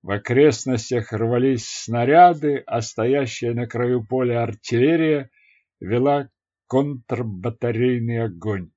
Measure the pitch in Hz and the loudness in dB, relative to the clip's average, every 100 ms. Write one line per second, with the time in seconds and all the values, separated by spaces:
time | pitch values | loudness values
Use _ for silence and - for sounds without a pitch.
0 | - 101 - 123 147 123 135 120 - 123 | -6 -6 0 4 4 4 -2 -4 -2 -4
1 | 110 107 113 120 131 123 - - - 117 | -4 -4 0 2 2 0 -6 -12 -6 -2
2 | 120 160 180 160 147 143 - 117 113 - | 4 8 8 6 -2 -4 -4 -6 -6 -4
3 | 117 139 127 - 117 117 117 117 123 123 | 0 0 -2 -4 -4 -4 -4 -2 0 -2
4 | 107 127 123 120 113 107 - 117 139 165 | -2 -2 0 -2 -4 -6 -4 2 2 2
5 | 160 147 135 _ _ _ _ _ 92 120 | 2 0 -4 _ _ _ _ _ -4 0
6 | 139 143 135 _ _ _ _ 127 143 131 | 2 0 -4 _ _ _ _ -2 -2 -6
7 | - 120 117 95 110 113 120 113 123 123 | -8 -6 -6 -6 -8 -4 -4 0 0 0
8 | 117 117 113 85 104 98 82 | -2 -4 -4 -6 -6 -6 -8